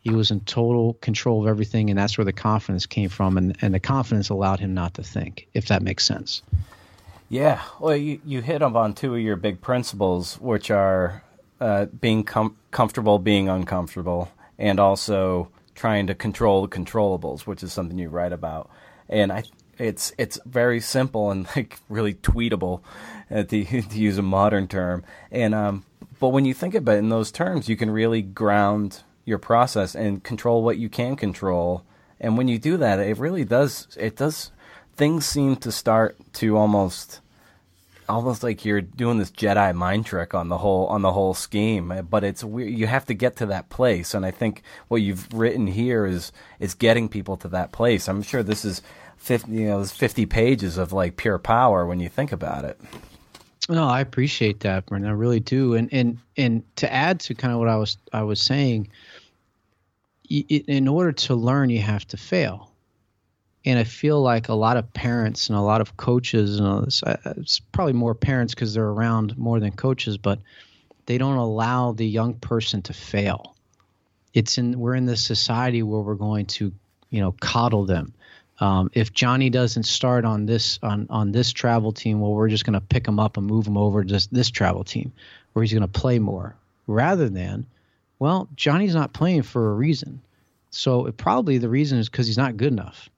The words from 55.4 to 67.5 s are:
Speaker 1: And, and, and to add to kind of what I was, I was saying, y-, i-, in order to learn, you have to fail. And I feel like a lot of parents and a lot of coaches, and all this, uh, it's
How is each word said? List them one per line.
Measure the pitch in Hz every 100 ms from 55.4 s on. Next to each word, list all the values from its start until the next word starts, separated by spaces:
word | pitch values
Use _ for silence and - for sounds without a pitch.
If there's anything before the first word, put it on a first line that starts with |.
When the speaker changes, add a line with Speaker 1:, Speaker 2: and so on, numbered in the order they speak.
| 113 131 131
Speaker 1:
And, | 117 117
and, | 135 120 120 _
and | - 127 113 -
to | - 135
add | 131 156 185
to | -
kind | 113 127
of | 120
what | 117
I | 113
was, | 107 - -
I | 127
was | 107 104
saying, | - 135 139 110 104 - - - _ _ _ _ _ _ _ _ _ _ _
y-, | 147 143
i-, | 147 143
in | 139 135
order | 156 175
to | 139 -
learn, | 123 117 139 131
you | 117
have | 104 101 -
to | -
fail. | - 185 120 98 - _ _ _ _ _ _ _ _ _
And | 135 123
I |
feel | 113 - 147 147
like | 131 117 117
a |
lot | 110 110
of | 120 113
parents | - 120 120 110 - -
and | 104
a |
lot | 101 110
of | 107
coaches, | - - 123 123 117 104 104
and | 101
all | 101
this, | - -
uh, | - - - -
it's | 147